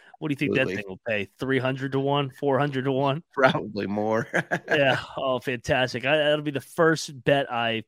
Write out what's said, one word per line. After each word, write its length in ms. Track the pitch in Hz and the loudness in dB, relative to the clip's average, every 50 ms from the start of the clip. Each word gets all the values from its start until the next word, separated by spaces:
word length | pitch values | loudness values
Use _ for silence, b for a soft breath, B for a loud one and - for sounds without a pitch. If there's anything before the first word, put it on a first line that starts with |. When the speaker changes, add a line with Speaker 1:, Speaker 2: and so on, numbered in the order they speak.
| B B B _ | B B B _
Speaker 1:
What 100 | 160 156 | -6 -6
do 40 | |
you 40 | 135 | -4
think 140 | - 147 - | -2 -2 0
Speaker 2:
Absolutely. 220 | 101 127 131 95 95 | 0 0 0 0 -4
Speaker 1:
that 60 | 107 | -6
thing 60 | 101 95 | -8 -10
will 120 | 95 - _ | -14 -10 _
pay? 220 | 117 107 104 95 - _ - | -4 -2 -2 -4 -6 _ -6
Three 200 | 131 131 135 127 | -2 0 0 0
hundred 340 | 123 131 135 131 139 135 | 0 -2 -2 -4 -4 -4
to 80 | 135 135 | -2 -2
one, 300 | 135 139 143 143 139 131 | 0 2 0 0 0 -2
four 280 | - - 143 143 135 127 | -6 -2 0 2 2 2
hundred 260 | 147 147 131 131 127 | 2 0 -2 -2 -2
to 60 | 139 | 0
one? 300 | 131 135 143 139 135 170 - _ | 0 0 0 0 -2 -2 -6 _
Speaker 2:
Probably 540 | _ 135 131 127 - 117 - 107 104 101 98 | _ 2 4 4 4 0 -4 -6 -6 -6 -4
more. 400 | 95 104 104 107 110 110 113 - - | -2 -2 -2 0 0 0 0 0 -2
<laughs> 340 | - 135 - - - 156 - - | -2 -4 -2 -2 -4 -6 -2 -2
Speaker 1:
Yeah. 320 | 165 147 139 131 123 - - - - - | 0 2 2 2 2 0 -4 -8 -8 -4
Oh, 200 | 135 131 127 120 | -2 -2 -2 -2
fantastic. 640 | - 139 123 120 - - 143 127 127 127 - 117 123 | -2 -4 -6 -4 -2 0 2 2 2 0 -2 -2 0
I, 100 | 135 156 | 2 2
that'll 280 | 156 147 151 151 151 147 | 2 4 2 2 2 0
be 60 | 151 | -4
the 100 | 135 135 | -4 -6
first 640 | - - - 175 165 160 160 - - - 147 123 - | -8 -4 0 4 4 4 4 2 -2 -8 -12 -2 2
bet 280 | 147 143 139 135 - | 4 4 4 2 0
I 300 | 123 117 117 113 113 110 - | -2 -2 0 0 -2 -2 -4